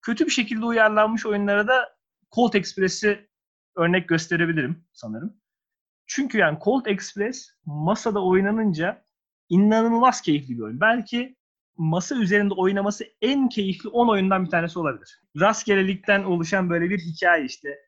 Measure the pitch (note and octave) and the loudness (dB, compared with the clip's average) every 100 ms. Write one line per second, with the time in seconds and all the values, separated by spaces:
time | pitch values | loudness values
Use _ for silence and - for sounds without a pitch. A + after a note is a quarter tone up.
0 | - A3+ E4 - G#3+ A3+ A#3 A3+ G#3+ G#3+ | -4 -2 0 0 -4 -4 -2 4 4 4
1 | G#3+ A3+ G#3+ G#3 G3+ G3+ G#3 B3+ A#3+ _ | 0 -2 -2 -2 2 0 2 0 0 _
2 | _ _ _ - A#3+ G#3 - - F#3+ F#3 | _ _ _ 0 2 2 -2 -2 -2 0
3 | G#3 G3+ _ _ _ _ _ - E3+ F3+ | -2 -2 _ _ _ _ _ -2 0 0
4 | E3+ E3 E3 E3+ E3+ D#3+ C3+ E3+ _ _ | 0 -2 0 -2 0 0 -2 -6 _ _
5 | A2+ A2 F#3+ _ _ _ _ _ _ _ | -12 -10 -12 _ _ _ _ _ _ _
6 | _ - C#4 A3 E3 D#3 G#3 C4 B3 G3 | _ -6 -2 2 2 2 0 0 0 -4
7 | - G3+ G#3+ C4 - _ - D3 D#3+ G#3+ | -6 -6 -6 -6 -16 _ -12 -4 -2 -2
8 | A#3 G#3 F#3 F#3 G3 A3 G#3+ D#3 F3 - | -2 -2 2 2 2 0 0 0 -4 -6
9 | _ _ _ _ _ F3 G#3 A3 A3+ A#3 | _ _ _ _ _ 4 4 4 2 4
10 | B3+ - - C#3+ C3+ A#2+ G#2+ B2 G#3+ A#3+ | 2 2 -2 -2 -2 -8 -8 0 2 2
11 | G#3 A#3+ B3+ _ _ _ _ - D#3+ F3 | -2 -6 -6 _ _ _ _ -4 -2 -2
12 | - C4+ G3 G#3 G3+ F#3 F#3 G3 G3+ G#3 | -2 -2 2 2 2 2 0 2 -2 -4
13 | - _ A3 C#4 B3+ - G3 F#3 A3 A#3 | -12 _ -2 2 0 0 -4 -4 -4 0
14 | A#3+ G3+ F#3+ F#3+ F3 F3 E3 F3 D#3 A#2+ | 2 4 2 0 0 -2 -2 -4 -4 -6
15 | - _ _ D3 G3 A3 - G3 F#3+ F#3+ | -14 _ _ 0 0 2 0 2 2 -2
16 | - G3+ F#3+ F3 E3 G3 F3+ E3+ F3 G3 | 0 0 2 -2 0 -2 0 0 0 -2
17 | E3 D#3+ F3+ E3+ B2+ - C#3+ C#3+ | -6 -2 2 2 0 -8 -12 -14